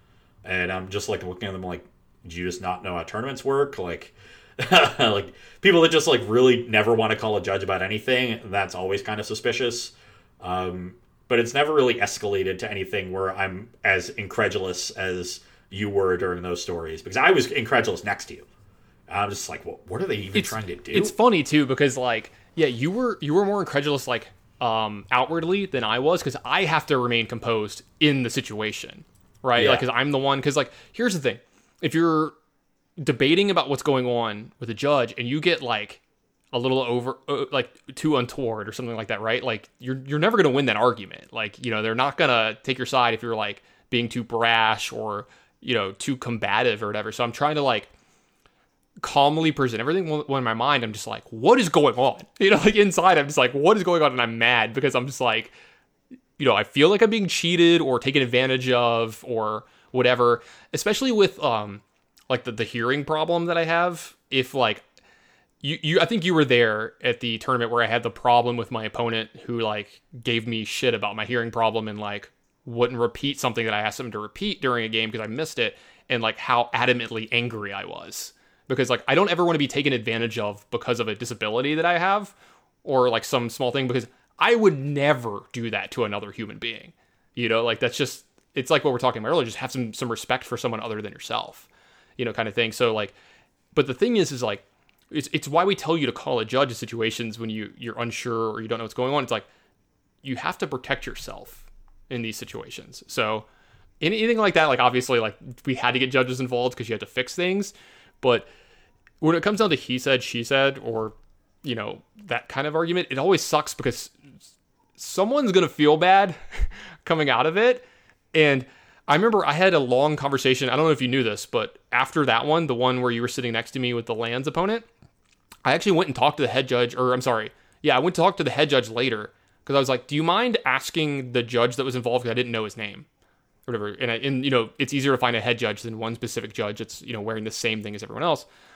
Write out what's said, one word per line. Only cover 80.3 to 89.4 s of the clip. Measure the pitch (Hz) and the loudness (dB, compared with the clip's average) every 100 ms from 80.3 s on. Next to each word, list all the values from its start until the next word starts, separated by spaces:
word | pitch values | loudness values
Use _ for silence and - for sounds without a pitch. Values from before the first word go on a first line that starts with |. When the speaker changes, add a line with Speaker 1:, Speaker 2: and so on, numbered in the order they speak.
| 113 | -2
Speaker 2:
of | 104 101 - | -4 -6 -8
because | 113 - 120 | -6 -2 -2
of | 110 | -2
a | |
disability | 104 110 107 107 117 143 | -4 -8 -6 -2 -2 0
that | 156 | 0
I | 170 170 | 0 2
have | 185 208 196 _ _ _ _ _ | 2 0 -4 _ _ _ _ _
or, | - 131 123 | 0 4 4
like, | 113 | 2
some | - 131 117 | 0 -2 -2
small | - 123 | -4 -2
thing, | 135 131 | -2 -2
because | 127 - _ _ - | -2 -4 _ _ -2
I | 196 233 | 2 6
would | 208 143 | 4 4
never | 143 143 143 135 117 101 - | -4 0 2 2 -2 -8 -10
do | 123 117 | -8 -6
that | 104 98 | -6 -6
to | - | -4
another | 107 104 101 | -2 -4 -8
human | 98 104 104 | -12 -12 -10
being. | 113 110 - _ _ _ _ | -10 -10 -16 _ _ _ _
You | - 117 | -6 0
know, | 113 | 2
like, | 117 110 | 2 0
that's | 120 - | -2 0
just, | 127 - _ _ _ | -4 -6 _ _ _
it's | 139 131 | -8 0
like | 156 | 2
what | 147 | 2
we're | 123 | 0
talking | 127 113 | -2 -2
about | 110 | -2
earlier, | 170 | 0